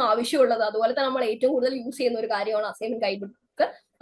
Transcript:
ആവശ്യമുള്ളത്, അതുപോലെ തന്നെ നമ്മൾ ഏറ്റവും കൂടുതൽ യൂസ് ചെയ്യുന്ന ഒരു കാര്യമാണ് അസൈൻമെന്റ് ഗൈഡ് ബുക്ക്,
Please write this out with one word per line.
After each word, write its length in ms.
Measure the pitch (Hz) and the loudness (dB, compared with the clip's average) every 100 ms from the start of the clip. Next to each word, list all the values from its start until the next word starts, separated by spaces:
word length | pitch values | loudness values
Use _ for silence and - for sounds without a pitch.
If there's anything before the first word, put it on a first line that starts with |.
| 233 | 4
ആവശ്യമുള്ളത്, 520 | 226 240 302 240 226 214 | 2 2 4 4 4 0
അതുപോലെ 240 | 214 226 | 2 0
തന്നെ 140 | 247 262 | 2 0
നമ്മൾ 160 | 254 233 | 0 -2
ഏറ്റവും 200 | 233 254 | 0 2
കൂടുതൽ 200 | 262 254 269 | 2 0 -2
യൂസ് 180 | 233 254 | -8 -2
ചെയ്യുന്ന 240 | 247 233 | -2 0
ഒരു 80 | 226 | -2
കാര്യമാണ് 340 | 208 214 214 214 | -2 -2 -2 -2
അസൈൻമെന്റ് 340 | - 226 226 202 | -6 -6 -2 -2
ഗൈഡ് 140 | 196 | -4
ബുക്ക്, 420 | 202 - _ - 330 - _ - | -8 -16 _ -2 -2 -4 _ 0